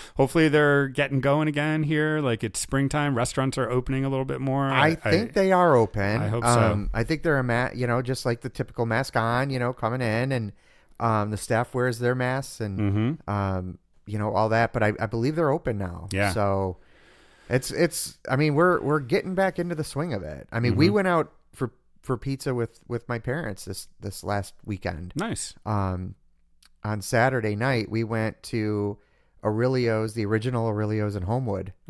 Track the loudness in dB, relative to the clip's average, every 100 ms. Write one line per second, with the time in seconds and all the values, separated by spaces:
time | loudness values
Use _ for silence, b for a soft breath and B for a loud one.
0 | B B 2 4 4 6 6 4 2 0
1 | 0 0 2 2 2 0 0 0 0 0
2 | 0 0 0 -2 -2 -6 -4 0 0 0
3 | 0 0 0 0 -2 0 0 0 -2 -2
4 | -2 -2 -4 -4 -2 0 2 4 2 2
5 | 2 2 2 2 4 6 6 6 4 2
6 | 0 0 0 0 4 6 6 2 0 -2
7 | -2 0 2 2 2 0 0 -2 0 0
8 | 0 -2 -2 -2 -4 -6 -6 -4 0 0
9 | 0 0 0 0 0 -2 -2 -2 -2 0
10 | 0 0 0 -2 -4 -10 b b b b
11 | 0 0 0 -4 0 0 0 0 0 0
12 | 0 0 0 -2 -6 -6 -6 -2 0 2
13 | 0 -2 -4 -2 0 -2 -6 -10 _ _
14 | -8 -4 -2 0 2 2 2 2 0 0
15 | -2 -2 -2 0 0 0 -2 -4 -6 -8
16 | -6 0 0 2 2 2 -2 -4 b b
17 | b b b b b -2 -2 0 0 0
18 | -6 -8 -2 0 2 4 4 4 2 -2
19 | 0 -2 -2 0 0 0 -4 -4 -6 -4
20 | -4 -6 -8 -12 -8 -2 2 4 4 4
21 | 2 2 0 -6 _ -6 -6 -6 _ _
22 | -6 -6 -4 -6 -4 -2 -2 -6 -10 -8
23 | -6 -6 -4 -4 -6 -8 -10 -12 -14 -14
24 | -12 -8 -4 -4 -4 -10 -8 -6 -6 -6
25 | -8 -6 -4 -6 -8 -10 -4 -2 -2 -2
26 | -6 -12 _ _ _ _ -20 _ -6 -6
27 | 0 2 4 2 -2 0 0 0 -2 -2
28 | -2 -2 -4 -6 -6 -4 -2 -2 -2 -6
29 | _ _ _ _ -2 0 2 2 2 0
30 | -2 -2 0 0 0 -2 0 0 0 0
31 | -2 -2 -2 -2 -2 -4 -6 -12